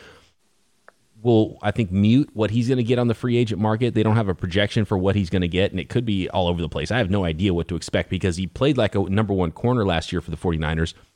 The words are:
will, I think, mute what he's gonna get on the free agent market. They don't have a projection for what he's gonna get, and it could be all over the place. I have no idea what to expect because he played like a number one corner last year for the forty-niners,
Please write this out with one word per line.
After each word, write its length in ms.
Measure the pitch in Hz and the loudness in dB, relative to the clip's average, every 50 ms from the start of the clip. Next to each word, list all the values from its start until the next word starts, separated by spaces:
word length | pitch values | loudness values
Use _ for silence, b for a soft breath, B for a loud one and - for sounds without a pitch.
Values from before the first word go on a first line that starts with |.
| b b b b b b b _ _ _ _ _ _ _ _ _ _ - _ _ _ _ _ 113 | b b b b b b b _ _ _ _ _ _ _ _ _ _ -20 _ _ _ _ _ -4
will, 360 | 107 123 117 110 110 - - - | 0 4 4 4 4 2 -2 -6
I 100 | - 107 | -4 -4
think, 200 | 104 - 117 87 | 0 0 -2 0
mute 380 | 90 98 101 107 117 135 151 - - | 2 2 4 6 6 4 2 0 -2
what 180 | 107 110 101 | -2 -2 0
he's 180 | 104 120 117 120 | 0 0 0 0
gonna 140 | 131 127 120 | 0 0 2
get 140 | 110 123 120 | 0 2 2
on 100 | 123 120 | 2 0
the 60 | 110 | 0
free 240 | - - 123 120 120 | 0 0 0 2 2
agent 240 | 123 107 107 85 | 2 0 0 0
market. 320 | 107 107 110 110 123 120 - | 0 0 0 0 0 0 0
They 100 | 110 107 | 2 2
don't 120 | 110 107 | 4 4
have 140 | 113 110 98 | 2 2 0
a 60 | 90 | -2
projection 500 | - - 95 80 101 101 104 - 120 104 | -2 -4 -2 0 0 0 0 0 -2 0
for 120 | - 107 95 | 0 0 0
what 180 | 90 98 95 | 2 2 2
he's 140 | 104 98 87 | 2 0 0
gonna 180 | - 95 90 87 | 0 0 0 0
get, 240 | 80 87 92 - | 0 0 0 0
and 80 | - 92 | -2 -6
it 100 | 73 - | -8 -2
could 160 | - 123 123 | -4 -2 -2
be 240 | 113 104 95 90 - | 0 -2 -2 -2 -2
all 180 | - 92 92 87 | -2 0 0 0
over 140 | 87 85 | 0 -2
the 80 | 85 78 | -4 -4
place. 220 | - 76 76 - | -4 -6 -4 -2
I 60 | 101 123 | -2 -2
have 120 | 117 87 | 0 0
no 160 | 98 101 92 | 0 0 0
idea 280 | 85 80 78 98 101 90 | -2 -2 0 0 0 0
what 140 | 85 82 - | 0 -2 -4
to 60 | 90 | -6
expect 340 | 82 - - - 101 85 - | -8 -8 -4 -2 -2 -2 -2
because 280 | - 90 - 95 85 87 | -4 -2 -2 -2 -2 -2
he 100 | 95 87 | -6 -6
played 300 | _ - 131 147 151 123 | _ 0 0 2 2 2
like 180 | 110 98 - | 0 0 0
a 80 | 104 98 | -2 -2
number 300 | 85 95 104 110 98 101 | 0 0 0 0 0 0
one 180 | 95 90 82 | 0 0 -2
corner 340 | 80 - - 120 127 123 104 | -2 -2 -2 0 0 2 0
last 260 | 95 85 80 - - | 0 0 0 -2 -4
year 100 | - 85 | -6 -6
for 100 | - - | -6 -6
the 60 | 80 - | -10 -4
forty-niners, 560 | - 92 82 78 78 76 80 80 82 82 - b b b b | -2 -2 -2 -2 -2 -2 0 -2 -2 -4 -4 b b b b